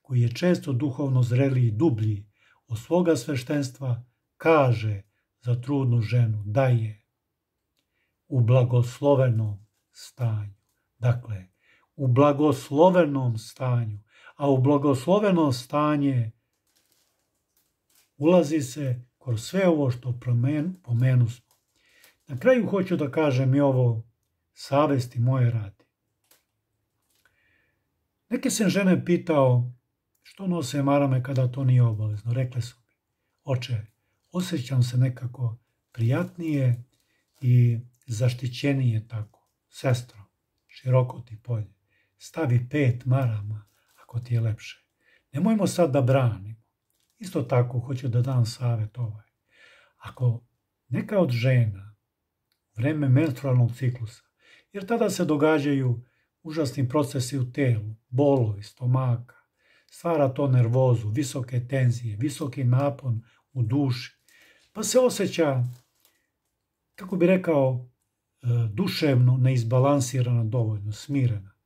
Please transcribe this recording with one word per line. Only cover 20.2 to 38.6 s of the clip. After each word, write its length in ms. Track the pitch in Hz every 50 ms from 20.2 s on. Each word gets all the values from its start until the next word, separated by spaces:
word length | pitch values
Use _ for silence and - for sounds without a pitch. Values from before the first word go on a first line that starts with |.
| - 123 120 120 123 139 151 151 147 185 185 - -
pomenusmo. 720 | 120 117 117 127 131 127 123 120 104 - - _ _ _ _ _ _ _ _ _ _ _ _ _ _ _ _ _
Na 120 | - 135 -
kraju 280 | - 254 262 240 185
hoću 300 | - 196 196 185 - 175
da 140 | 143 151 131
kažem 440 | - 165 156 147 127 131 131 127 135
i 40 | 143
ovo, 480 | 143 139 131 127 127 120 113 113 - _ _ _ _ _ _ _ _ _ _
savesti 640 | - - - 135 143 151 143 139 123 123 - - 120
moje 320 | 120 127 135 131 120 117
radi. 320 | 117 110 104 95 - _ _ _ _ _ _ _ _ _ _ _ _ _ _ _ _ _ _ _ _ _ _ _ _ _ _ _ _ _ _ _ _ _ _ _ _ _ _ _ _ _ _ _ _ _ _ _ _ _ _ -
Neke 200 | 226 277 - 247
sam 200 | - - 214 175
žene 360 | 147 196 196 185 175 127 -
pitao 680 | 175 175 170 - - 156 143 135 127 123 120 123 123 - _ _ _ _ _ _ _ _ _ _
što 240 | - _ - 196
nose 360 | 185 175 165 131 - 143 143 135
marame 400 | 139 143 143 143 135 131 127 123
kada 280 | 135 135 131 127 127
to 120 | - 135 135
nije 200 | 127 127 123 120
obavezno. 500 | 117 107 104 107 107 107 101 113 117 117
Rekle 280 | 131 127 127 - 123
su 140 | - - - _
mi: 140 | _ _ _ _ _ _ _ _ _ _ _ _ -
„Oče, 420 | 147 127 123 - - 120 104 - - _ _ _ _ _ _ _ _
osjećam 520 | - 180 180 - 170 143 - - 139 123 117
se 140 | - 123
nekako 600 | 123 131 127 127 - 123 120 - - 123 113 110 - _ _ _ _ _ _
prijatnije 920 | - 117 113 120 139 165 180 180 - 175 165 160 147 139 131 123 120 120 - _ _ _ _ _ _ _ _ _ _ -
i 380 | 127 123 123 123 120 120 117 117 - - _ _ _
zaštićenije 1000 | - 110 104 131 120 - - 131 123 - -